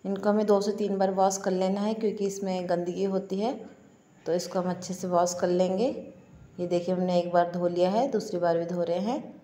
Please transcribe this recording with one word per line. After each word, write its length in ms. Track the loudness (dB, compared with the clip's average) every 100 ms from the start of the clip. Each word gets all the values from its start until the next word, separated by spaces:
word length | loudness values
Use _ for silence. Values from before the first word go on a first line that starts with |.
इनको 240 | -4 0 2
हमें 180 | 2 4
दो 140 | 4
से 120 | 4
तीन 240 | -2 -2 2
बार 120 | 2
वॉश 260 | 4 2 2
कर 140 | -2
लेना 300 | 0 0 0
है, 120 | -2
क्योंकि 320 | 0 -2 -2 -4
इसमें 420 | -4 -4 -4 0
गंदगी 360 | -2 -2 -2
होती 320 | 0 -2 -2 -2
है, 160 | -2 -4 -12 -20 -20 _ _ _ -2
तो 60 |
इसको 280 | -2 -2 -4
हम 100 | -2
अच्छे 240 | -6 -8
से 140 | -8 0
वॉश 260 | 2 2 0
कर 80 | 0
लेंगे। 380 | 2 2 2 -2 -2 -12 -20 -20 -20 -20 -8
ये 60 | -2
देखिए, 280 | -2 0
हमने 240 | -2 2 2
एक 120 | 4
बार 180 | 2 2
धो 160 | 0 0
लिया 220 | 2 2
है, 200 | 2 0
दूसरी 280 | -2 -2 0
बार 200 | 2 2
भी 60 |
धो 180 | 0 -2
रहे 160 | -2 0
हैं। 360 | -2 -4 -6 -18